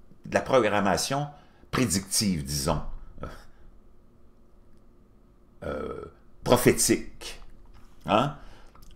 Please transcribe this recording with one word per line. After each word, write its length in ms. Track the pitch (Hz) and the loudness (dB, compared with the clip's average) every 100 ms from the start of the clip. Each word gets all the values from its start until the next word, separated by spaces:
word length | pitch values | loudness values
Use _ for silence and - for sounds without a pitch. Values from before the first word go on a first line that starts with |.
| - - - | -20 -18 -4
de 80 | |
la 80 | 98 | -2
programmation 840 | - 127 104 101 98 85 - 139 147 - - - - | 2 4 4 4 4 2 2 -2 -2 -8 -20 -20 -4
prédictive, 720 | - 123 92 - - 104 80 | 0 2 0 0 0 0 0
disons. 380 | 67 73 69 76 - - - - - - - - - - - - - - - - - - - - - - - - - - - - | -2 -2 0 0 -2 -6 -10 -12 -12 -12 -16 -20 -20 -20 -20 -20 -20 -20 -20 -20 -20 -20 -20 -20 -20 -20 -20 -20 -20 -20 -20 -12
Euh, 420 | 80 71 - - - - - - | -8 -8 -8 -10 -14 -18 -20 -8
prophétique. 1000 | - 123 123 - - 104 - - - - - - - - - - - | 4 6 8 6 4 2 0 -12 -14 -14 -16 -16 -18 -20 -20 -12 2
Hein ? 300 | 107 147 147 - - - - - | 4 4 -2 -14 -18 -20 -20 -20